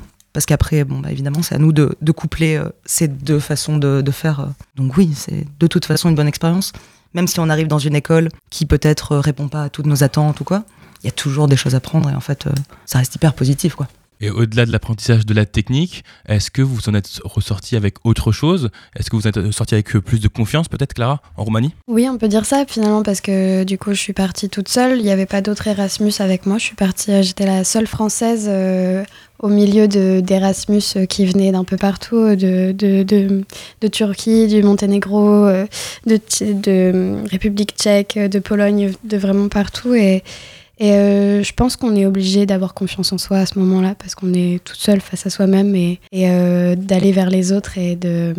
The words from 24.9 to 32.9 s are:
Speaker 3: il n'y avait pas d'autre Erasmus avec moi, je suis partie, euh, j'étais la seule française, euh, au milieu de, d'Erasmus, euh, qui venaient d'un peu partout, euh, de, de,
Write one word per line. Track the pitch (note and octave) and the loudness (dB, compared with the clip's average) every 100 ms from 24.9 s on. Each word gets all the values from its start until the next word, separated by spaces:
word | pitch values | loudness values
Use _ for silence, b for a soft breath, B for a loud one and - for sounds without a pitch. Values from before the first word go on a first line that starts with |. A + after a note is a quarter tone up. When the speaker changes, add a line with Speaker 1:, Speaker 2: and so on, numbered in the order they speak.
| B3+ | 2
Speaker 3:
il | |
n'y | G#3 | 0
avait | F#3+ F#3+ | 0 0
pas | G3+ | -2
d'autre | G3 G#3 A3 | -2 -4 -4
Erasmus | G3+ G3 - G#3 G#3 | -2 -2 -2 -2 0
avec | G3 F#3 G3 | 0 0 0
moi, | G#3 | -2
je | - | -4
suis | - | -2
partie, | F#3+ F#3 - | -2 -2 0
euh, | G3 | 2
j'étais | F#3+ F#3 G3 | 2 0 0
la | F#3+ | 0
seule | F#3 A3+ A3 | 0 -2 -2
française, | - G#3+ - A3+ A#3 G#3 | -2 -4 -2 -2 -2 -2
euh, | G3 F#3+ F#3 F#3 F#3 G3+ B B - | 0 0 0 0 -2 -6 B B -6
au | G3+ | 0
milieu | G#3 G#3 G#3 G#3+ | 4 4 4 4
de, | G3 F#3+ F#3+ | 4 2 2
d'Erasmus, | F#3 F#3+ G3 F#3+ - G#3 G3+ G3 | 2 2 2 0 0 0 0 -2
euh, | F#3 | -2
qui | - F#3+ | 0 2
venaient | F#3+ F#3+ | 2 2
d'un | F#3+ | 0
peu | F3+ F#3+ | -2 -2
partout, | G3+ F#3+ - A#3 | 0 -2 -2 2
euh, | A3 G3 | 2 4
de, | F#3+ F#3 F#3 | 2 2 0
de, | G3 G3+ | 0 2